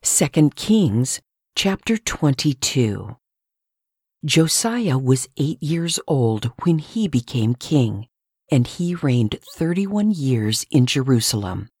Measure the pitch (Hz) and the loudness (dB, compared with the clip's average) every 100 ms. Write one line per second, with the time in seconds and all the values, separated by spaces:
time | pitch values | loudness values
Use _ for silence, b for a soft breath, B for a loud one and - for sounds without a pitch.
0 | - - 156 - 151 - - 214 165 107 | 0 0 2 4 2 2 0 2 4 2
1 | 127 - _ _ _ - 196 190 - 220 | 0 -4 _ _ _ -4 -2 -2 -2 -2
2 | - - 151 135 156 131 - 135 113 98 | -2 0 0 2 -2 -2 -2 0 0 -2
3 | 101 113 _ _ _ _ _ _ _ _ | -10 -16 _ _ _ _ _ _ _ _
4 | _ _ 156 160 160 - 226 240 214 135 | _ _ 0 2 2 2 -2 -2 0 0
5 | 131 131 - - 147 - 147 170 170 - | 2 0 0 -4 -4 -4 -4 -2 -2 -6
6 | - 143 117 110 120 - 170 165 151 226 | -2 0 2 0 -4 -2 0 0 -2 -4
7 | 208 123 - 131 110 123 - 151 117 101 | 0 -2 -2 -2 -2 -2 0 2 2 -2
8 | 113 _ _ _ _ 135 120 - 175 175 | -12 _ _ _ _ 0 0 -2 -4 -2
9 | 143 123 110 - - - 165 175 196 208 | 0 2 0 -2 -10 -4 -2 0 -2 0
10 | 214 185 135 120 107 113 - 147 123 139 | 0 0 0 0 0 -4 0 2 2 0
11 | 131 123 - 110 98 92 104 _ | 2 2 2 -4 -4 -8 -10 _